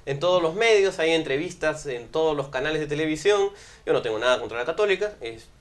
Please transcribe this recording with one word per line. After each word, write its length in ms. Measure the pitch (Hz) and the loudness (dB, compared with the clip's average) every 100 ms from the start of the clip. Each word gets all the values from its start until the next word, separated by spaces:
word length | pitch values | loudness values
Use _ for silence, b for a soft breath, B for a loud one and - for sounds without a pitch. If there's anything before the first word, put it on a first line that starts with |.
en 140 | - 139 | -8 -2
todos 240 | 170 180 | 2 2
los 140 | 160 185 | 2 2
medios, 420 | 233 214 196 180 | 4 4 4 2
hay 140 | 160 | 2
entrevistas 720 | 160 151 135 175 - 156 147 147 | 2 0 -2 -4 -4 -4 -4 -6
en 220 | 120 113 | -8 -6
todos 280 | 160 160 147 | -2 0 0
los 120 | 139 | -4
canales 320 | 131 151 156 | -4 -2 -2
de 80 | 147 | -2
televisión. 640 | 147 160 156 190 208 196 B B B - | -2 -2 0 2 2 0 B B B -2
Yo 60 | |
no 100 | 139 | 0
tengo 160 | 117 110 | 0 0
nada 220 | 123 120 | 2 2
contra 180 | 113 117 | 0 -4
la 60 | |
Católica, 500 | 127 165 208 185 208 - | -4 0 0 0 -2 -6
es 260 | 117 113 - _ | -12 -12 -18 _